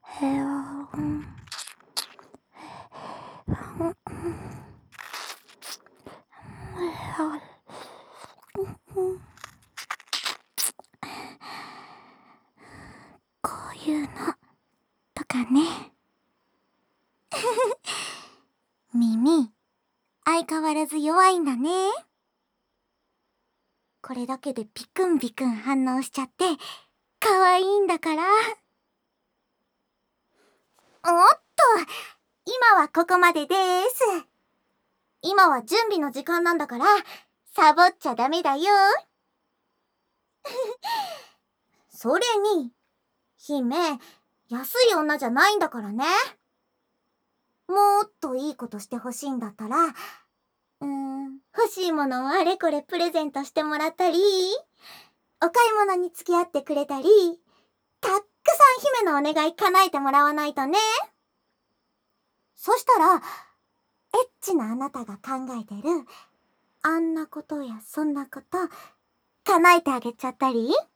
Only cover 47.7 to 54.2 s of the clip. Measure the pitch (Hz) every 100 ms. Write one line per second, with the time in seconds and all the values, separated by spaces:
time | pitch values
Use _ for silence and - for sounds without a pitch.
47.7 | 381 403 403 415 _ 302 254 294 294 233
48.7 | 208 202 240 247 240 285 254 220 - 214
49.7 | 277 330 - - - _ _ _ _ _
50.7 | _ 285 277 269 269 277 269 _ - 440
51.7 | 392 359 311 269 254 262 359 330 370 330
52.7 | 294 - 349 339 330 302 277 277 - 302
53.7 | 302 311 - 359 330